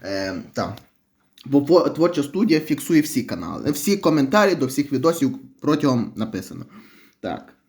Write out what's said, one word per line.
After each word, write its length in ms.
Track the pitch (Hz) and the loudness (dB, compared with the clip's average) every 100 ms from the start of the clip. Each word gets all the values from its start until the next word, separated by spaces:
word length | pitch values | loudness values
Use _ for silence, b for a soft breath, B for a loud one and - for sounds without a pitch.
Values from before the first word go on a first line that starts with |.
Е, 380 | 90 98 95 92 - | -6 -6 -4 -6 -8
та. 220 | - 87 104 - _ _ _ _ _ 135 | -6 -6 -6 -16 _ _ _ _ _ 0
Бо 200 | 139 143 | 0 4
фо-, 240 | 160 143 | 2 2
творча 340 | - 170 170 | 2 0 2
студія 360 | 139 185 214 156 | -2 0 2 2
фіксує 420 | 156 151 - 165 | 2 -4 2 2
всі 220 | 147 131 | 2 -2
канали, 480 | - 85 85 82 - | -4 -6 -6 -6 -4
всі 260 | 143 - 196 | -4 -2 0
коментарі 580 | 175 156 135 208 202 170 | 2 2 4 4 4 2
до 100 | 127 | -2
всіх 260 | 131 143 | -2 -2
відосів 480 | 131 147 165 131 - - _ | 0 0 2 0 -2 -14 _
протягом 520 | - 151 151 123 110 - | -2 0 2 0 -2 -6
написано. 500 | 110 98 - - - B B B B B | -6 -6 -10 -14 -16 B B B B B
Так. 340 | 98 69 - _ | -10 -10 -12 _